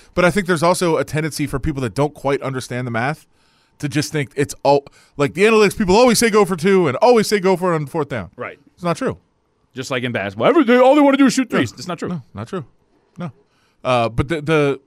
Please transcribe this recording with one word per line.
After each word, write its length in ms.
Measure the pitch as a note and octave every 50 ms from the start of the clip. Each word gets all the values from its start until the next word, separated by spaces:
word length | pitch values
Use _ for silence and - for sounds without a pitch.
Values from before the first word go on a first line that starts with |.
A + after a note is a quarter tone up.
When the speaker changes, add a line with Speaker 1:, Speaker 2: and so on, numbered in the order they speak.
| _ _ -
Speaker 1:
but 100 | - F3+
I 60 | F3
think 160 | B2+ G#3 F3+
there's 160 | F3+ F3+ C#3+
also 340 | E3 E3+ F3+ - F#3 E3 D#3+ C3
a 60 | C3
tendency 420 | - - D#3 D#3+ D3 - - D3
for 120 | - - C3
people 220 | - D#3+ C#3+ C3+
that 120 | C3 A2 -
don't 200 | C#3 D3 D3 -
quite 260 | - - C#3 C#3+ -
understand 440 | C3+ C3 C3 B2+ - - C3 B2 B2+
the 40 | A#2+
math 360 | A#2 A2+ B2 C#3+ D#3 - _ _ _ _ _ _ _ _ _ _ _ -
to 100 | D3 C#3+
just 240 | B2 D3+ C#3+ -
think 200 | D#3 D3+ C3+ - -
it's 180 | - C#3+ - - - -
all, 200 | C#3 C#3+ C#3+ - - _ _ _ _ _
like, 160 | - C#3+ - -
the 100 | E3+ G3+
analytics 340 | A3+ A3 G#3+ G#3+ F#3 - -
people 180 | G#3+ E3+ F#3
always 220 | A3+ B3+ B3 G#3 -
say 100 | A#3+ A3
go 140 | F#3+ G#3+ G3+
for 120 | E3 F#3+
two 300 | D3+ D#3 G3+ G3 F#3 E3+
and 100 | C#3 B2 -
always 280 | A3 B3 B3 A3 G3
say 140 | - G#3+ F#3+
go 160 | F3 F#3+ F#3
for 160 | D#3+ F#3 F3+
it 40 | E3
on 100 | D#3 D3+
fourth 220 | C3 - E3 C#3+ -
down. 200 | C3+ A#2 B2 - _
Speaker 2:
Right. 220 | - A#2+ F#2 D#2+ - _ _ _
Speaker 1:
It's 80 | - F3
not 120 | E3+ E3 -
true. 180 | C4 G#3 F#2 - _ _ _ _ _ _ _ _ _ _
Speaker 2:
Just 180 | - B2 B2 -
like 120 | C3+ B2+
in 100 | A#2+ B2
basketball. 360 | A2+ G#2+ F#2+ G2+ F#2+ A2 A#2+ F#3+
Every, 160 | D4 E4+ C4
they, 120 | A3 B3
all 180 | B3 C4 C4 D4
they 60 | D4+
wanna 160 | C#4 C#4 C4+
do 100 | C#4 C#4
is 60 | A#3+
shoot 160 | - C4+ C4 -
threes. 240 | - F3+ B2+ -
Speaker 1:
No. 40 | -
Speaker 2:
That's 120 | - - F#3
not 100 | E3+ -
true. 100 | - -
Speaker 1:
No, 120 | F3+ C#3+ - _ -
not 140 | G2 A2+ -
true. 180 | F#3+ F3+ A#2+ - _ _ _ _ _ _ _ _ _
No. 140 | E3 F3 C#3+ - _ _ _ _ _ _ _ _ _ -
Uh, 240 | B2+ B2 A#2+ A#2 A2
but 200 | A2+ C#3 D3 B2+
the, 140 | E3 D3+
the, 380 | D3 D#3+ D#3+ D3+ D3 C#3 C3 - _